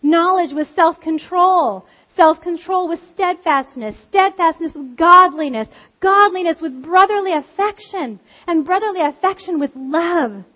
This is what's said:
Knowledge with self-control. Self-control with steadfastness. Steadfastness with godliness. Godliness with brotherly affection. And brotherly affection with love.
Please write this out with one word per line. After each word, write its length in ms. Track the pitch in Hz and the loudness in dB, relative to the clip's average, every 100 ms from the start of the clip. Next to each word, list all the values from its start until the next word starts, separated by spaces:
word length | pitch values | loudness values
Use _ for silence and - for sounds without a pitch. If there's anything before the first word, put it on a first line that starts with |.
Knowledge 500 | 285 330 339 370 330 | 2 2 2 0 -2
with 160 | 285 302 | -4 -6
self-control. 1120 | - 330 320 - 320 - 359 359 370 269 190 - _ _ - | 0 0 0 -6 -8 -4 0 2 2 0 -4 -12 _ _ 2
Self-control 720 | 320 311 349 330 - 370 359 | 2 2 -6 -10 -4 -4 -2
with 120 | 330 _ | -8 _
steadfastness. 840 | - 370 359 - 285 269 - 214 208 _ | -6 -4 -4 -2 -2 -4 -12 -12 -14 _
Steadfastness 640 | 392 381 381 330 320 330 | 0 0 2 -2 -2 -10
with 240 | 294 269 240 | -10 -16 0
godliness. 720 | 330 359 370 302 302 233 220 - _ _ | 6 8 6 2 -6 -6 -10 -12 _ _
Godliness 600 | 370 392 415 359 349 320 | 0 4 2 2 -4 -4
with 220 | 320 262 | -6 -10
brotherly 520 | 269 359 392 415 381 | -2 2 2 2 -2
affection. 880 | 320 269 - 403 403 - 392 269 208 _ - - | -4 -6 -4 -4 -4 -14 -10 -8 -10 _ -20 -4
And 180 | 330 294 | -2 0
brotherly 360 | 370 427 370 | -2 -2 -2
affection 580 | 294 294 370 392 - 330 | -4 -2 -4 -4 -6 -4
with 160 | 285 269 | -4 -8
love. 680 | 262 311 339 349 254 202 185 | -6 -4 -2 -2 -4 -8 -20